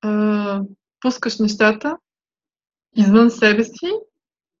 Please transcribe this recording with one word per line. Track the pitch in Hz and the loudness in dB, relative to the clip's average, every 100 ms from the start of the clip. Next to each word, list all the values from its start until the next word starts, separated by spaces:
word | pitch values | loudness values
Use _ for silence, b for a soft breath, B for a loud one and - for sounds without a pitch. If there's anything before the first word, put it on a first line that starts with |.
а, | 214 208 214 208 202 196 196 - _ _ | -6 -2 0 -2 -4 -6 -8 -14 _ _
пускаш | 254 247 226 - | -6 -4 -6 -2
нещата | 214 208 214 214 294 - _ _ _ _ _ _ _ _ _ 220 | -2 0 0 0 -6 -10 _ _ _ _ _ _ _ _ _ 0
извън | 196 220 233 | 4 6 4
себе | - 214 208 | 2 0 2
си | 226 - 349 440 - _ _ _ _ _ | -2 -6 -8 -8 -10 _ _ _ _ _